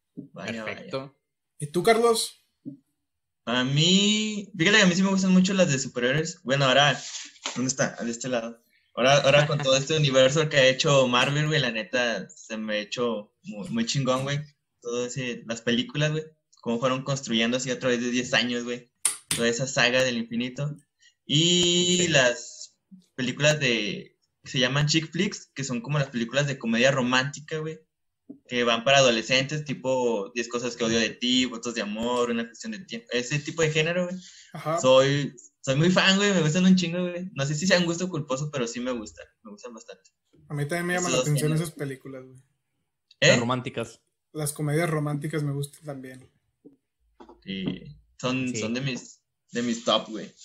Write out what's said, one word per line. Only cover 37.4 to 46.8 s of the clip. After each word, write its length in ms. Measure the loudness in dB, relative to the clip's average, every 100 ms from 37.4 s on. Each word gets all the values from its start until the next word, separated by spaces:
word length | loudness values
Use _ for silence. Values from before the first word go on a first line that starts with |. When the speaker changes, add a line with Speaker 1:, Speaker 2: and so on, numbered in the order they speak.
| -4
Speaker 1:
sé 80 |
si 120 | -2 2
sea 120 | 2
un 80 | 2
gusto 220 | -2 -4
culposo, 400 | -4 -4 -4 -4
pero 140 | -4 -6
sí 120 | -6
me 120 | -6
gustan, 320 | -6 -8 -16 -20 _
me 80 | -20
gustan 220 | -18 -18
bastante. 380 | -18 -20 -20 _ _ _ _ -12
Speaker 3:
A 40 |
mí 120 | -8 -4
también 180 | -4 -2
me 60 |
llaman 160 | -2 0
Speaker 1:
Esos 20 |
Speaker 3:
la 40 | 0
Speaker 1:
dos 60 | 0
Speaker 3:
atención 220 | 0 0
Speaker 1:
géneros. 160 | 0 -2
Speaker 3:
esas 60 |
películas, 480 | -6 -10 -10 -14 -16
güey. 140 | -18 -20 _ _ _ _ _ _ _ 2
Speaker 1:
¿Eh? 80 | 4
Speaker 2:
Las 120 | 4
románticas. 600 | 2 -2 -4 -8 -10 -12 _ _ _
Speaker 3:
Las 200 | -8 -6
comedias 380 | -4 -2 0 0
románticas 520 | -2 -2 -4 -4 -4
me 100 | -4
gustan 300 | -4 -8 -10
también. 440 | -14 -14 -14 -18 -20 _ _ _ -20 _